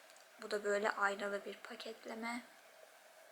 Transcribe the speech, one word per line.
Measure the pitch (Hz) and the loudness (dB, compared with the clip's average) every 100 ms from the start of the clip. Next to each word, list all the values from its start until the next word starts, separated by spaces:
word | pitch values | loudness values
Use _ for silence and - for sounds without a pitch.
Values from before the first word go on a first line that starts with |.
| - - - - | -18 -20 -20 -12
bu | 214 | -2
da | 208 | 0
böyle | 208 202 214 | 4 6 4
aynalı | - 202 202 202 202 | 4 2 2 0 -2
bir | 202 | -4
paketleme. | 196 - 233 - 226 240 226 233 240 - - - - - - - - - | -8 -8 -8 -8 -8 -10 -6 -2 -4 -6 -16 -20 -20 -20 -20 -20 -20 -20